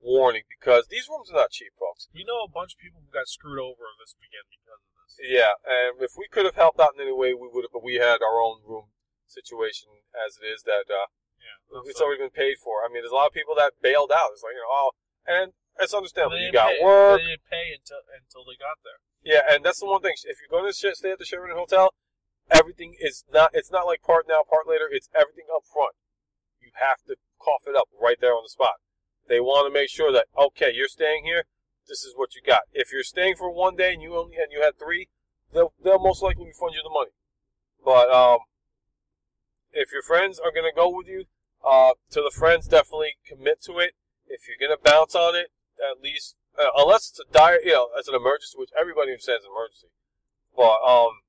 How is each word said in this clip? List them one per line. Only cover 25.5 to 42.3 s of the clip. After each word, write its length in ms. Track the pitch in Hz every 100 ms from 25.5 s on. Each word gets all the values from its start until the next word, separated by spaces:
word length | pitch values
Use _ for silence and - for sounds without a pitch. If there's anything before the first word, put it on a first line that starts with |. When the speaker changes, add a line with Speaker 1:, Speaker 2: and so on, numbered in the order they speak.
Speaker 1:
up 80 | 160
front. 280 | - 151 120 - _ _ _ _ _ _
You 100 | _
have 300 | - 135 127 -
to 100 | 131 _ _
cough 300 | 160 139 143
it 80 | 139
up 120 | 107 -
right 180 | 117 120
there 140 | 123
on 80 | 117
the 60 | 110
spot. 320 | - 120 - _ _ _ _ -
They 120 | 120
wanna 300 | 127 143 143
make 180 | 143 139
sure 220 | - 156
that, 140 | 123 110 -
okay, 360 | 143 - 139
you're 140 | 117 139
staying 360 | - 156 156
here, 200 | 160 170 - _ _ _ -
this 160 | -
is 120 | - 127
what 180 | 127
you 80 | -
got. 200 | 139 113 -
If 200 | - -
you're 120 | 135
staying 320 | - 180 185 185
for 140 | 180
one 260 | 175 185 180
day 160 | 185
and 100 | 170
you 140 | 160 170
only, 200 | 170 165
and 140 | 151
you 120 | 147
had 160 | 151 -
three, 300 | 151 175 - _ _ _ _
they'll, 200 | 170 170 -
they'll 180 | 185 190
most 220 | 190 185
likely 240 | 190 175 170
refund 280 | - 170
you 80 | 156
the 80 | 156
money. 220 | 151 127 _ _ _ _ _ _ _
But, 260 | 131 127 123
um, 300 | 127 123 120 - _ _ _ _ _ _ _ _ _ _ _ _
if 200 | 151 131
your 100 | 139
friends 380 | - 170 190 170
are 100 | 170
gonna 240 | 156 165
go 140 | 151 180
with 160 | 180 180
you, 200 | 190 - _ _ _
uh, 280 | 135 131 131 - _
to 120 | 151
the 100 | 147